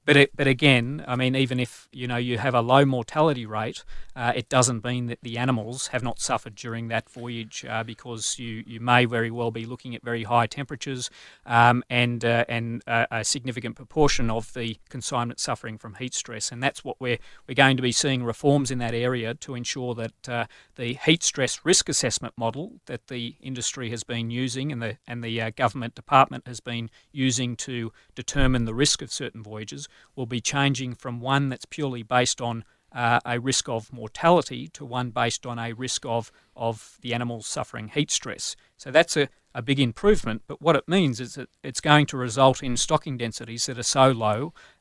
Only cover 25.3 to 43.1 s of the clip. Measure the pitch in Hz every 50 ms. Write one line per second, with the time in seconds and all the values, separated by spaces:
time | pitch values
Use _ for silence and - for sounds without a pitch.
25.3 | 113 117 113 113 - - 127 113 - 135 117 117 - - - - 143 135 135 -
26.3 | 135 123 - 127 120 110 - 123 120 117 117 113 _ _ _ _ - 139 131 131
27.3 | 120 127 127 123 117 - - - 127 120 113 113 - _ _ _ - - 120 -
28.3 | - 143 135 127 131 123 117 113 113 131 147 139 - - 139 120 - - 139 113
29.3 | - 117 104 104 107 107 110 110 143 139 147 - _ _ _ _ - 139 127 113
30.3 | 127 120 - - - 143 139 139 135 120 131 123 120 - - 131 120 120 117 131
31.3 | 135 139 143 135 127 - - - - - 151 135 123 120 110 - 127 123 123 -
32.3 | - - 127 120 117 113 107 _ _ _ _ _ - 127 120 117 120 120 - 123
33.3 | 120 120 120 135 127 - - - 120 113 113 - 131 120 110 107 - - - 165
34.3 | 180 165 - - 131 123 139 160 - - 147 123 123 123 123 123 107 123 117 117
35.3 | - - - 127 117 117 117 117 113 113 131 123 - - - 127 113 117 110 -
36.3 | _ _ _ _ _ - 120 113 113 110 - - - _ - 123 117 120 123 120
37.3 | 117 113 104 - - 143 127 - - 117 110 107 - - - - - - - 123
38.3 | - - - - - - _ _ _ - - 139 131 156 170 - - 156 143 -
39.3 | _ _ _ _ - 127 113 131 139 139 135 120 113 - - 208 214 - - 117
40.3 | 110 113 - - 151 - 143 165 156 139 - - 170 196 175 139 117 107 127 117
41.3 | - 135 123 - _ _ - 139 123 - - 156 147 151 147 - - 131 123 120
42.3 | 107 135 135 135 127 - 143 131 123 - - - 156 151 - 160